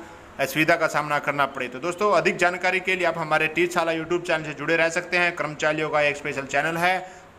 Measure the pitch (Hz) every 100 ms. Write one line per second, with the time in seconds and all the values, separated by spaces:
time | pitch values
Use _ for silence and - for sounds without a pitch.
0 | - - - - 135 151 156 170 156 156
1 | 151 147 143 143 135 - 123 127 165 170
2 | 208 180 160 185 175 180 185 185 185 185
3 | 170 165 156 156 156 156 175 175 165 165
4 | 160 175 175 160 151 139 147 165 165 170
5 | 175 180 175 175 147 147 156 156 151 147
6 | 147 143 151 135 135 143 156 165 175 185
7 | 180 - -